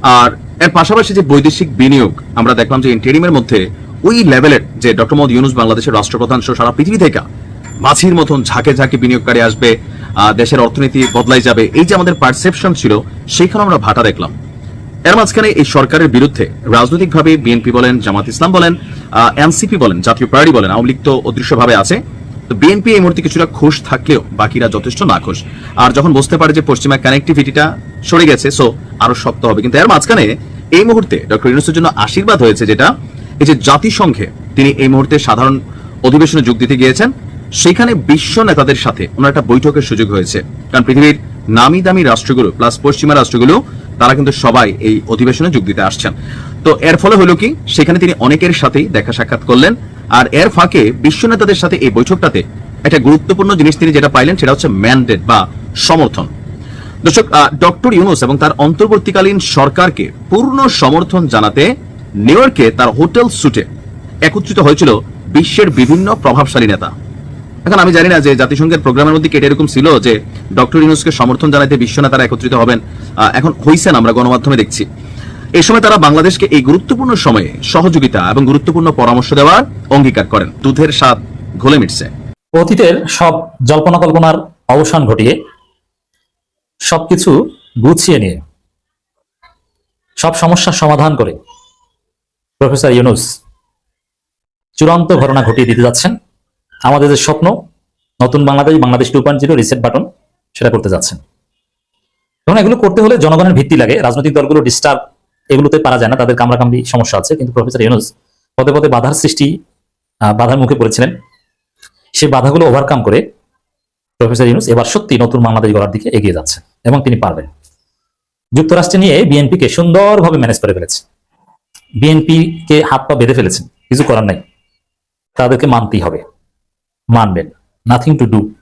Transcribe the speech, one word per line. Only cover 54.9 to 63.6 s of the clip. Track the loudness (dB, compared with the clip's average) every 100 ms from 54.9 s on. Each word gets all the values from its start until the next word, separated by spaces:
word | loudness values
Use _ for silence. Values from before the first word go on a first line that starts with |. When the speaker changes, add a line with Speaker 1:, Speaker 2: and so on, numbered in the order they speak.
| 2 2 -2
Speaker 1:
বা | 0 0 0 -10 -14
সমর্থন। | -6 0 0 0 -2 -10 -12 -16 -16 -16 -18 -18 -4
দর্শক, | 0 2 2
আহ, | 2 0
ডক্টর | 2 0 0 0
ইউনূস | 2 2 0
এবং | 0 0
তার | -2 0
অন্তর্বর্তীকালীন | -2 2 2 2 0 0 0 0
সরকারকে | -2 0 0 2 0 -2 -10 -10 -4
পূর্ণ | -2 0 0 0
সমর্থন | 2 0 0 0 -2 0
জানাতে | 0 0 0 0 -2 -10 -18 -12
নিউ | -2 2 4
ইয়র্কে | 4 2 2
তার | 2 0
হোটেল | 2 0 2 0
স্যুটে | 0 -2 -2